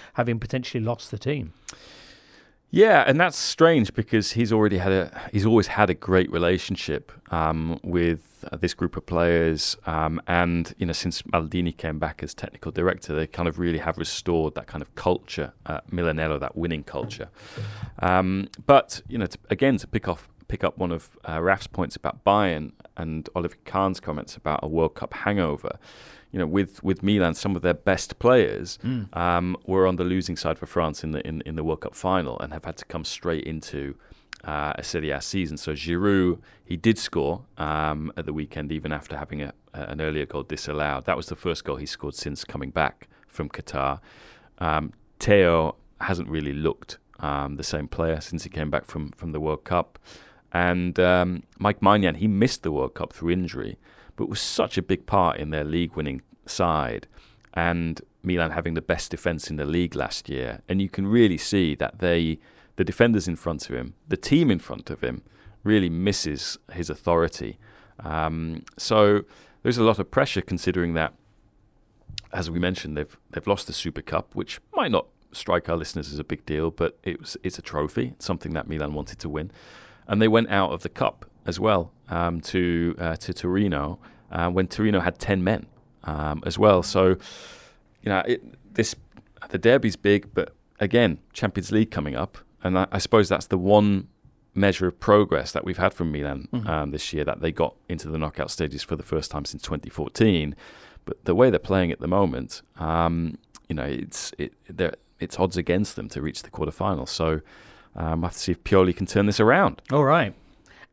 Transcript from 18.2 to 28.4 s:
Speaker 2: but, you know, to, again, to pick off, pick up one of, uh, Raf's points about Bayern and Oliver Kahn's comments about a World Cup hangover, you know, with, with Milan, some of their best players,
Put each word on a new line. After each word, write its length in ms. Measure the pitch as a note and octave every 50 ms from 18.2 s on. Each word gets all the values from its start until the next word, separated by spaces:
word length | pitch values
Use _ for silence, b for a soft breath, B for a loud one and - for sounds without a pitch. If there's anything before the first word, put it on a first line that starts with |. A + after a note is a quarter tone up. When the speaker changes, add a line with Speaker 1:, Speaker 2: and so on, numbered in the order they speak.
| F#2 F#2 F#2+ F#2+ G2 - - - -
Speaker 2:
but, 360 | - C#3+ C3+ - - - - -
you 120 | - B2 A#2+
know, 80 | G#2
to, 120 | F2 - - _ -
again, 260 | - - C3+ C#3 C3
to 100 | G2 -
pick 220 | - - A2+ - G2
off, 180 | E2+ - - - _ - - -
pick 160 | - F2 -
up 140 | F2 - -
one 120 | F#2 F2 E2+
of, 260 | E2 - - _ - - -
uh, 140 | D#2+ D#2+ E2+
Raf's 240 | F#2 F#2+ F2+ -
points 300 | - - - F2+ - -
about 280 | - - - - - -
Bayern 480 | G2 G2+ G#2 G#2 F#2+ E2 D2+ D2+ - - _ - - -
and 320 | - E2+ D#2+ D#2+ D#2+ D2+ - -
Oliver 220 | F2+ F2 F2 - - -
Kahn's 340 | - - F#2+ G2 F#2+ F#2 -
comments 340 | - - D2+ D2+ - - -
about 240 | - - D2+ D2+ - -
a 60 | D#2
World 260 | D#2 D#2+ D#2+ D#2 -
Cup 180 | - - - -
hangover, 640 | - - G#2 G#2 G2 F2+ D#2 D2 C#2+ - - - - B B B B B B B B B B
you 80 | - F#2+
know, 80 | F2
with, 360 | D#2 E2 G2 G2 - - - -
with 200 | F#2+ F#2+ - -
Milan, 300 | G2+ G#2+ G#2 F2+ E2+ D#2+
some 220 | - - G2+ F#2+
of 60 | E2+ -
their 100 | F2+ E2+
best 440 | - - G2 F#2+ F2 - - - -
players, 600 | - A#2+ B2+ B2+